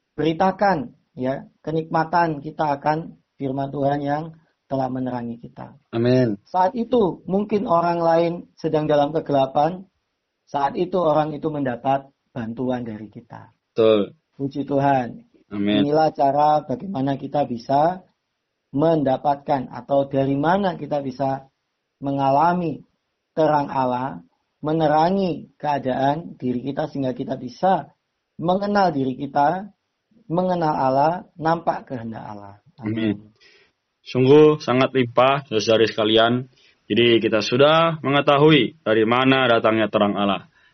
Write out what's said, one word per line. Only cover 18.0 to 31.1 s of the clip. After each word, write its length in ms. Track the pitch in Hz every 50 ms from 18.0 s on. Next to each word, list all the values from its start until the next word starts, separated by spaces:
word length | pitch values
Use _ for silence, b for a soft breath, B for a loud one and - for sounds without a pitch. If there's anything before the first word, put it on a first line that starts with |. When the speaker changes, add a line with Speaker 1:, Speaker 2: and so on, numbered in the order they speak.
| - _ _ _ _ _ _ _ _ _ _ _ _ _ -
Speaker 1:
mendapatkan 960 | 135 151 165 165 160 143 131 131 127 - 151 139 139 - - 147 135 123 117
atau 400 | - 123 120 - 143 139 139 139
dari 240 | - 135 135 135 139
mana 420 | 139 147 156 180 196 202 185 170
kita 240 | - 151 139 143 147
bisa 480 | 139 135 123 - 139 135 135 131 135 - _ _ _ _ _ _ _ _ _ _
mengalami 800 | - 139 139 139 139 135 135 143 156 170 175 180 175 165 139 127 - _ _ _ _ _ _ _ _ _ _ -
terang 320 | 156 156 151 147 143 135
Allah, 560 | - 135 131 127 123 123 127 135 160 170 - _ _ _ _ _ _ _ -
menerangi 880 | 151 156 165 160 151 147 156 160 175 190 196 196 185 156 - - - _ _
keadaan 800 | - 147 147 139 - 131 127 127 135 139 147 160 170 180 - -
diri 260 | - 123 123 123 120
kita 240 | 139 143 143 156 147
sehingga 240 | - 143 135 127 127
kita 240 | - 135 131 135 -
bisa 560 | 131 123 - - - 185 190 165 - - _ _ _ _ _ _ _ _ _ -
mengenal 480 | 143 165 180 190 196 208 208 202 196 180
diri 240 | 156 139 135 131 127
kita, 560 | 127 143 143 139 147 143 147 165 185 202 202 - _ _ _ _ _ _ _ _ _ _
mengenal 480 | - 156 175 185 185 180 175 170 151 151
Allah, 380 | - 139 131 131 135 143 156